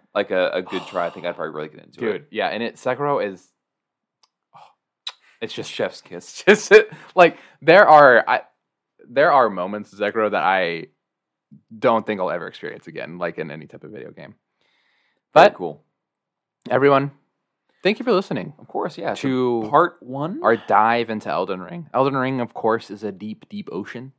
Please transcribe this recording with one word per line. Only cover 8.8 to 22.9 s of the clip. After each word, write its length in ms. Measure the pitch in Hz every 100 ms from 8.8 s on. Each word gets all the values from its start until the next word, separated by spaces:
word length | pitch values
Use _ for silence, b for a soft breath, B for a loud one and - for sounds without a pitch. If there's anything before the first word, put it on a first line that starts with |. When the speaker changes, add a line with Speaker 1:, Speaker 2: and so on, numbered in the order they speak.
| _ _ -
Speaker 2:
there 240 | 123 165
are 180 | 143 117
moments 420 | 95 92 104 101
in 60 | 98
Sekiro 320 | 104 113 107
that 120 | 98
I 420 | 82 95 87 85 - _ _ _ _ _ _ - _ 113
don't 300 | 123 113 107
think 140 | 104
I'll 100 | 90
ever 160 | 85 85
experience 400 | - - - -
again, 320 | 80 67 87
like, 200 | 87 82
in 120 | 80
any 160 | 76 76
type 180 | -
of 60 | -
video 200 | 69 64
game. 240 | - 73 - _ _ _ _ _ _ _ _ _
Speaker 1:
Very 140 | 151 202
Speaker 2:
But 60 | -
Speaker 1:
cool. 260 | 85 73 _ _ _ _ _ _ _ _ 113
Speaker 2:
everyone, 400 | 123 139 139 139 - _ _ _ _ _ _
thank 160 | 185 214
you 60 |
for 80 | 254
listening 420 | 190 202 143 165 -
Speaker 1:
Of 100 | -
course, 280 | - - -
yeah. 180 | -
Speaker 2:
to 480 | 101 135 127 127 120
Speaker 1:
So 40 | 107
part 260 | 143 175 -
one? 400 | 120 131 156 262
Speaker 2:
our 140 | 107 113
dive 540 | - 101 110 120 113
into 180 | 107 101
Elden 320 | 78 95 92
Ring. 280 | 87 175 160
Elden 240 | 120 139 139
Ring, 240 | 131 135
of 140 | 120
course, 360 | - 113 113 -